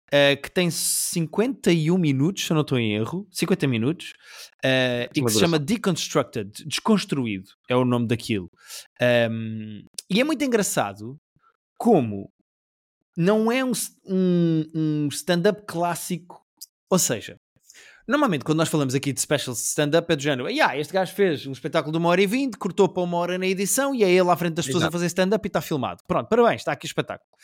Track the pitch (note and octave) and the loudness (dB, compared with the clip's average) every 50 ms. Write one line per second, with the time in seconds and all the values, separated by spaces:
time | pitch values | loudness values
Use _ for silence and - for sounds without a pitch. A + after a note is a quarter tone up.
0 | _ _ - C#3+ C#3+ C#3+ C#3 C3+ - - - F#3 F3+ E3+ D#3+ - - - - - | _ _ 4 4 6 4 4 0 -4 -4 -2 0 0 0 -2 -2 -4 -2 -2 -2
1 | - - - F3+ E3 D#3 - - G#3+ C4 A#3+ - - G3+ E3+ E3 D#3 D#3 F3 F#3+ | -2 -2 -2 -2 -4 -2 0 -2 -2 -2 -2 -2 2 2 2 4 4 2 2 2
2 | F3 D3+ C3+ C3 C#3 F3 G3 - - - E3+ D#3 C#3+ - C#3 B2 A#2 G#2+ G#2 G#2 | 2 2 2 2 0 0 0 -2 -4 0 0 0 0 0 0 0 0 0 0 0
3 | A2 A2 - F3+ G#3 - _ - - E3 G3 F3 - C#3 B2 A2+ A2 C3 E3+ - | -2 -4 -4 -10 -10 -10 _ -4 0 0 0 0 0 0 0 0 0 0 -2 -4
4 | - - - _ _ - - - - - _ _ - C3 C3 C3 B2+ B2+ B2 A#2+ | -8 -16 -18 _ _ -20 -20 -20 -20 -20 _ _ -2 0 2 2 2 0 0 -2
5 | A#2+ - - C3 B2 A#2+ G#2+ G#2+ F#3+ E3+ E3+ D#3 C#3+ C#3 A3 - - G3+ E3 - | -4 -4 -4 -2 -2 0 2 2 2 4 2 0 0 0 -2 0 0 -2 -2 -2
6 | - - - D#3 B2+ - - A#2+ G2+ G2 - - - D3+ - - - - A3 F#3+ | -4 -2 -2 -2 -2 0 -4 -8 -8 -8 -12 -14 -12 -8 -8 -4 2 2 2 2
7 | - - E3 C#3+ B2 A2+ G2+ F#2+ F#2 - _ _ _ - B2 B2+ B2+ B2 B2 A#2+ | 2 -2 -4 -4 -2 -4 -4 -6 -8 -14 _ _ _ 0 2 2 2 2 2 0
8 | A#2+ G#2+ A#2+ A2+ - - A2+ G2+ F2+ E2 _ _ _ - - - - _ _ _ | 2 0 -2 -2 -2 -2 -4 -4 -4 -8 _ _ _ -18 -18 -18 -18 _ _ _
9 | B2 B2 B2 A#2+ A#2 A2+ A2+ A2+ A2+ A2 A2 A2 G#2+ G#2+ G#2+ G2+ - - _ - | 2 4 4 4 2 2 -2 -4 -6 -8 -8 -8 -10 -12 -14 -16 -16 -16 _ -18
10 | - _ F#3 G#3 B3+ D#4 D#4+ A3+ D4 C4 A#3 A3 F#3+ - - D#3 A#2+ G2+ G2 G2+ | -10 _ 0 0 2 0 0 -2 0 0 0 0 0 0 -2 -2 -2 -4 -6 -10
11 | G#2+ A#2 C#3 D#3 _ _ _ _ _ _ _ _ _ _ _ _ - A#3 A3+ E3 | -14 -14 -14 -16 _ _ _ _ _ _ _ _ _ _ _ _ 2 4 4 4
12 | B2 A2 G2+ G2 G2+ - _ _ _ _ _ _ _ _ _ _ _ _ _ _ | 4 0 -4 -8 -10 -12 _ _ _ _ _ _ _ _ _ _ _ _ _ _
13 | _ _ _ - E3 F#3 G#3+ A3 A3 A3+ A#3 C4 C4 B3+ A#3 - - - - _ | _ _ _ 0 2 4 4 4 2 2 0 0 0 -2 -2 -4 -6 -8 -12 _
14 | _ - F#3+ F#3 F#3 F3+ F3 F3 E3+ E3 D#3+ D#3+ D#3 D#3 - D#3+ D#3 D#3 D3+ D3+ | _ -4 0 2 2 2 4 4 2 2 2 0 -2 -2 -4 -2 -2 0 0 0
15 | D3 C#3+ - - - - F3 F3 E3+ G#3 G#3 G#3 - - - E3+ F3 F3 E3+ E3 | -2 -2 -4 -6 -2 -2 -2 2 2 0 0 0 -8 -10 -4 -4 -2 -2 -4 -6
16 | - - F3+ D#3 - _ - - _ _ _ _ - _ _ _ _ _ F#3+ F3+ | -6 -6 -8 -8 -8 _ -20 -20 _ _ _ _ -20 _ _ _ _ _ 0 2
17 | - - B2+ G2+ - - - - _ _ _ _ _ _ - - - - - _ | 2 0 -2 -4 -6 -12 -18 -20 _ _ _ _ _ _ -20 -20 -20 -20 -20 _
18 | _ - A#3+ D4 D4+ B3 F3 C#3 A2+ - D#3 D#3+ E3 - - D#3 C#3+ C3 B2 C#3 | _ -2 2 2 2 2 2 0 0 0 2 2 2 2 2 0 0 0 0 -2
19 | - C#3+ B2+ - - - D#3 C3+ - - B2 - - - - - D3+ D3 D3 E3 | -2 -2 -4 -4 -2 -2 -2 -2 -2 -4 -6 -6 -6 -4 -2 0 0 2 2 0
20 | E3 E3 E3 C#3+ C3+ D3+ C#3+ B2 B2+ E3+ A#3 D4+ D4 F3+ B2+ C#3 D3+ - - F#3+ | 2 2 -2 0 0 -2 -2 -2 -2 -4 0 2 2 2 2 -2 -6 -2 0 -2
21 | F#3 E3+ - - G3+ F#3 D3+ A#2+ - C3+ C3+ - - D3+ C3+ E3 C#3 D3 D#3 E3 | -2 -2 0 0 2 2 2 -2 -4 -10 -12 -8 -10 -2 -2 -2 -2 0 -2 0
22 | E3+ E3+ F3 F#3 G3+ F#3+ G#3+ C4 C#4 C4+ G#3 - - G3 E3 - G3 F3 - F#3 | 2 2 4 4 2 2 2 -2 -2 -2 -6 -6 -6 -6 2 2 2 2 2 -2
23 | F3+ F3 F3 F3 F3 F3 F3+ F3+ F#3 F#3 F#3+ F3+ G3+ F3+ - C4 C#4 C#4 C#4 B3 | -4 -2 -2 -2 -2 -2 -2 -2 -2 -2 0 0 -2 -2 0 0 0 0 2 2
24 | G3+ F#3 F3+ F#3 F#3 F3 F3 D#3+ F3+ F3 D#3+ E3 - - - F3+ - F3 D#3 F3 | 4 6 6 6 6 4 2 2 0 -2 -2 -2 -4 -2 0 0 0 0 -2 -2
25 | F3 F3 E3+ - F#3 F#3 G#3+ G3+ - F#3+ - F#3 D3+ - E3+ C#3 A#2 G2 F2 - | -4 -2 0 0 2 2 2 0 -2 -2 -4 -4 -4 -2 -4 -4 -2 -4 -8 -10
26 | _ _ F3+ D#3 A#2+ - A3 A#3 A#3+ A3 D3 A2 - E3 D3 - - D3+ - - | _ _ -2 -2 0 2 4 4 4 4 4 0 -2 -4 -6 -4 -6 -8 -6 -4
27 | C#3+ - G2 - _ _ _ _ | -4 -4 -8 -12 _ _ _ _